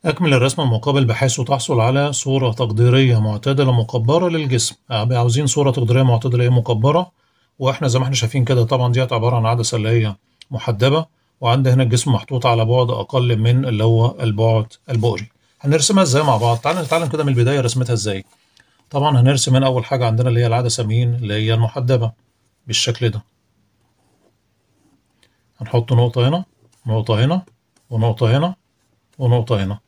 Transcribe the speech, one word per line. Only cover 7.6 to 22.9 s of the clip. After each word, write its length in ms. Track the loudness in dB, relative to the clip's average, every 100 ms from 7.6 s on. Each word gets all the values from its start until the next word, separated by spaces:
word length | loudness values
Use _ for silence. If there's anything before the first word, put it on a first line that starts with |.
| -4 -2 -2
زي 100 | 0
ما 60 |
إحنا 100 | 0
شايفين 300 | -2 -2 -2
كده، 200 | 0 2
طبعًا 280 | 2 0 2
ديت 200 | 0 0
عبارة 240 | 0 0 0
عن 100 | 0
عدسة 300 | -2 -2 -2
اللي 120 | 0
هي 280 | 0 0 -6 _ _ -12
محدبة، 560 | -8 -6 0 0 0 -4 _ _ _
وعندي 300 | 0 2 2
هنا 120 | 2
الجسم 300 | 2 0 0
محطوط 340 | -2 -2 -2 0
على 180 | 2
بعد 260 | 2 2 0
أقل 460 | -4 -4 -2 0 0
من 280 | 2 2
اللي 200 | 0 0
هو 320 | 2 4 2 0
البعد 460 | -4 0 2 0 -2 -12 -6
البؤري. 380 | -2 -2 -4 -10 _ _ _
هنرسمها 420 | -2 0 2 2
إزاي 200 | 2 2
مع 140 | 2 2
بعض؟ 220 | 2 0
تعال 180 | -2 -4
نتعلم 300 | -2 -2 -2
كده 180 | -2
من 40 | 0
البداية 320 | 2 2 0
رسمتها 320 | -2 -2 -2
إزاي. 320 | -2 -4 -8 -10 _ _ _ _ _ _
طبعًا 300 | -2 0 2
هنرسم 360 | 2 2 0 2
هنا 100 | 2
أول 180 | -2
حاجة 220 | -4 -2 -2
عندنا 220 | 0 0
اللي 120 | 0
هي 60 | 0
العدسة 380 | 0 -2 -4
مين؟ 300 | -2 0 0
اللي 200 | -2 -4
هي 200 | -4 0
المحدبة 580 | 0 0 -2 -2 0 -2 -6 _ _ _ _ -8
بالشكل 420 | -4 -4